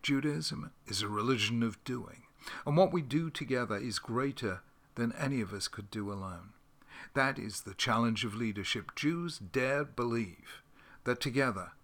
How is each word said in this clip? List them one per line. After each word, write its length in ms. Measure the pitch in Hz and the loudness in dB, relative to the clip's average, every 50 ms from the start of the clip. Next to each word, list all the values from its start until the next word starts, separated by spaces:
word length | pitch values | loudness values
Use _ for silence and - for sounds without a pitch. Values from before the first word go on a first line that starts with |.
| - | 0
Judaism 680 | - 143 135 143 151 147 - 156 - - - - - - - _ | 2 0 2 2 0 -2 0 -2 -4 -4 -4 -8 -10 -12 -16 _
is 160 | - 104 95 107 | -4 -2 -2 0
a 60 | 104 | 0
religion 540 | 107 104 107 123 131 117 104 101 120 117 117 | 0 0 2 2 4 4 4 2 4 2 2
of 200 | 117 101 - _ | 2 0 -4 _
doing, 420 | - 127 123 - - - - - - _ _ - - - - - | -6 -6 -4 -6 -10 -14 -18 -20 -20 _ _ -12 -12 -10 -6 -2
and 120 | 147 147 | 2 6
what 160 | 160 190 185 180 | 6 6 6 6
we 100 | 180 151 | 0 0
do 260 | 123 127 156 165 165 | 2 0 0 0 0
together 480 | 151 - 147 110 127 123 123 107 107 | -4 -6 -2 0 0 0 2 0 -2
is 220 | 101 113 127 104 - | -2 -2 -2 -4 -4
greater 640 | - - 113 120 131 139 131 - 127 104 92 90 - - _ _ - - - | -4 -2 0 0 0 0 -2 -2 -2 -2 -2 -4 -10 -18 _ _ -20 -14 -4
than 180 | - 120 117 117 | 0 0 0 0
any 280 | - 156 135 139 127 | 0 0 0 2 0
of 120 | 110 95 101 | 0 -2 -4
us 160 | 98 - - | -4 -4 -6
could 220 | - - 104 101 | -6 -8 -12 -8
do 200 | - 110 104 101 | -6 -4 -4 -4
alone. 440 | 101 98 95 95 92 85 90 104 - - - _ - - - - - - - - - | -4 -4 -6 -6 -8 -10 -14 -16 -20 -20 -20 _ -20 -20 -20 -20 -18 -16 -16 -4 2
That 260 | 139 135 135 139 139 | 2 2 2 2 -2
is 220 | - 107 101 - | -6 -6 -6 -8
the 140 | - 104 95 | -8 -8 -4
challenge 500 | - - 127 113 113 117 117 113 98 - | -2 2 4 4 4 6 4 4 2 0
of 100 | 113 101 | -2 0
leadership. 600 | 110 120 110 101 104 95 - - 117 - - - | 0 0 0 0 -2 -2 -2 -2 -2 -4 -8 -8
Jews 440 | - - 147 170 170 175 170 151 - | 0 0 0 0 0 -2 -4 -6 -8
dare 460 | 104 90 - 135 127 131 139 143 151 | -10 -2 0 2 2 4 2 2 0
believe 760 | 143 - - 120 120 117 117 113 92 82 - - - - - - _ - - - - - - - | -2 -2 -2 0 2 2 2 0 -2 -4 -14 -18 -18 -18 -18 -20 _ -20 -20 -20 -20 -20 -6 0
that 160 | 120 123 - | 0 0 2
together 520 | - 143 120 139 139 127 107 95 90 - - - | 0 0 2 4 4 4 2 0 -6 -8 -12 -20